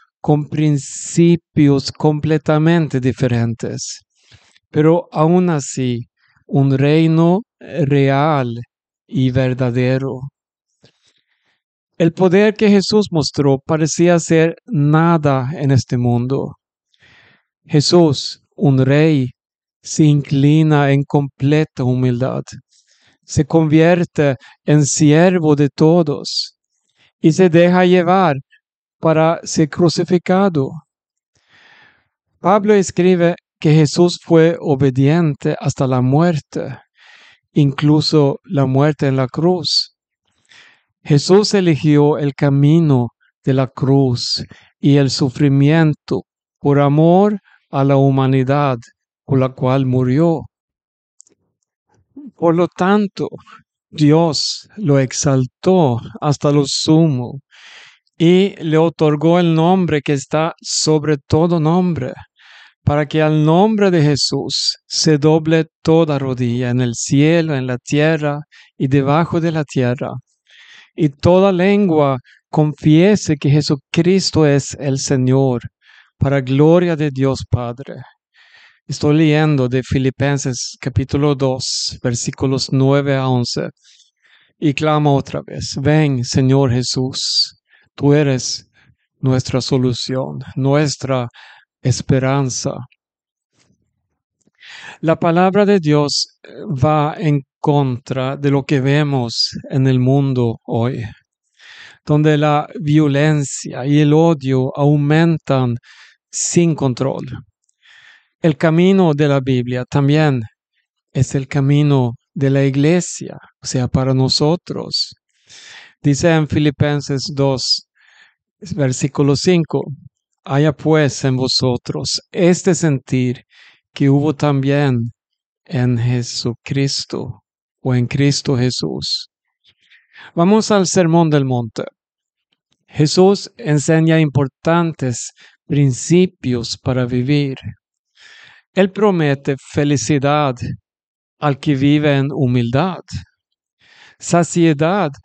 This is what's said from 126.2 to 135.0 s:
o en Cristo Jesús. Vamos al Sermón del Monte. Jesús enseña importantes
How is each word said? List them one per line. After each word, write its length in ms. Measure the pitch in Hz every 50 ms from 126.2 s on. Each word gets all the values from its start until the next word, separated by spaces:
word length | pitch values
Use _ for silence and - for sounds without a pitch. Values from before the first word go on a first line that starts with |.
| 117 - - - - 123 113 - _ - 135 139 139 139 - - - - 131 123 131 131 - - _ _ _ _ _ _ _ _
o 120 | - 135 127
en 120 | 123 120
Cristo 500 | 120 - 139 143 143 139 - - 143 139
Jesús. 720 | 120 127 127 113 - - 78 64 - - - - - - - _ _ _ _ _ _ _ _ _ _ _ _ _ _ _ _ _ - - - _
Vamos 360 | 165 170 190 214 220 208 -
al 160 | 214 196 180
Sermón 420 | - - 185 175 160 165 170 165 156
del 160 | 147 143 135
Monte. 400 | 131 127 120 120 107 - - - - - _ _ _ _ _ _ _ _ _ _ _ _ _ _ _ _ _ _
Jesús 640 | _ - - 151 147 - 185 185 196 202 196 - - _ -
enseña 600 | - 156 147 147 - 175 160 160 160 160 160 160
importantes 1160 | 156 143 131 143 139 131 - _ - 160 165 170 170 165 151 -